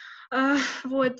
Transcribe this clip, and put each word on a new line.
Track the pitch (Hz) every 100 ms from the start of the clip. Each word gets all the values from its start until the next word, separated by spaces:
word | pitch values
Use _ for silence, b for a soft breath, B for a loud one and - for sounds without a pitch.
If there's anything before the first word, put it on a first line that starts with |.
| B B B
А, | 254 269 285 254 B 262
вот. | 269 254